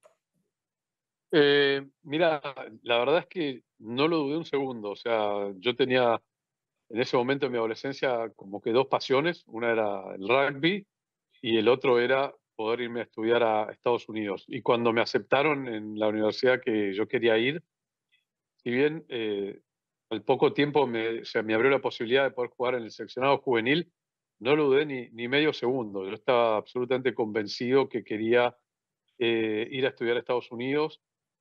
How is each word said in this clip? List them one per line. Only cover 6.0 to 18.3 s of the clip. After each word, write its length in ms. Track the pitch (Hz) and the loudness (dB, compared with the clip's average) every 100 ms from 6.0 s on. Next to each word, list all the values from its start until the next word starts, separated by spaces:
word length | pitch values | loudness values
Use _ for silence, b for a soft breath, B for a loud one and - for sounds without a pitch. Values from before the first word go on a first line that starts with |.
| 120 113 _ _ _ _ _ _ - | 4 2 _ _ _ _ _ _ -8
en 120 | 110 | -4
ese 160 | 127 131 | 0 0
momento 300 | 123 139 139 | 0 -2 -2
de 40 | |
mi 80 | 120 | -2
adolescencia 760 | 113 110 135 135 135 120 113 | -2 -4 -8 -4 -2 -2 -4
como 260 | - 98 101 | -10 -14 -8
que 120 | 120 | 0
dos 140 | 117 135 | 2 2
pasiones. 580 | 120 - 131 165 170 _ | 0 0 0 0 -4 _
Una 260 | 113 117 | -6 -2
era 420 | 113 107 98 95 | 0 0 -4 -10
el 120 | 95 98 | -6 0
rugby 600 | 135 139 139 160 202 - _ _ _ _ _ 120 | 2 2 0 -2 -2 -6 _ _ _ _ _ 0
y 100 | 113 | 4
el 100 | 107 | 4
otro 320 | 131 139 120 | 4 4 4
era 340 | 120 135 139 - _ - | 4 2 0 -6 _ -6
poder 240 | 110 120 | -4 -2
irme 180 | 120 120 | -4 -8
a 60 | |
estudiar 400 | 107 - 113 120 | -8 -4 2 4
a 260 | 113 107 104 | 4 2 -2
Estados 380 | 104 123 117 - | -4 -2 -2 -2
Unidos. 360 | 110 104 92 - | -6 -4 -6 -8
Y 140 | 127 | -4
cuando 300 | 120 120 117 | 0 2 2
me 80 | 113 | 2
aceptaron 680 | 110 123 101 135 156 139 127 | 0 -2 0 0 2 -2 -4
en 280 | 110 107 107 | -8 -8 -2
la 120 | 107 | 0
universidad 520 | 107 107 104 131 127 | 2 0 2 2 2
que 320 | 127 107 101 | 0 0 0
yo 140 | 95 107 | -2 -4
quería 320 | 127 113 110 | 0 2 2
ir, 240 | 127 160 - _ _ _ _ _ _ | 2 -4 -10 _ _ _ _ _ _